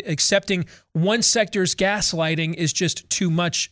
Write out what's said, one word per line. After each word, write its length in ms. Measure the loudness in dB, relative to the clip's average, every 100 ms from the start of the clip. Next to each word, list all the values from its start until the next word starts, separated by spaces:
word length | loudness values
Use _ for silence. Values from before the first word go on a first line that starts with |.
| -4
accepting 540 | -2 2 2 2 -2 -4 -10 _
one 280 | -2 2 2
sector's 520 | 2 2 0 0 0
gaslighting 800 | 0 0 0 -2 0 0 0 -2
is 180 | -2 -2
just 360 | 0 -2 -2 -4
too 200 | -2 0
much 400 | 2 0 -2 -4